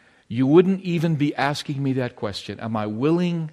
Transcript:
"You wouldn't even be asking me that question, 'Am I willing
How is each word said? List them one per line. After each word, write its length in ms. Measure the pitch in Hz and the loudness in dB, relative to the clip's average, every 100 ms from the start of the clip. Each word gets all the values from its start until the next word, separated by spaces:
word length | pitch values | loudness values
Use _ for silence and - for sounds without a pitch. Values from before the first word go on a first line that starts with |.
| _ _ _ | _ _ _
"You 200 | 117 131 | 0 6
wouldn't 340 | 165 185 190 | 6 6 2
even 340 | 185 170 165 151 | -2 0 0 2
be 200 | 147 - | 0 0
asking 480 | 139 143 - 139 | -2 -2 -6 -4
me 100 | 139 | -2
that 220 | 131 123 - | -2 -4 -6
question, 440 | 107 98 - 101 | -8 -8 -10 -10
'Am 160 | 113 110 | -6 -4
I 120 | 107 | -4
willing 640 | 107 143 170 175 170 156 | -2 0 2 0 -2 -6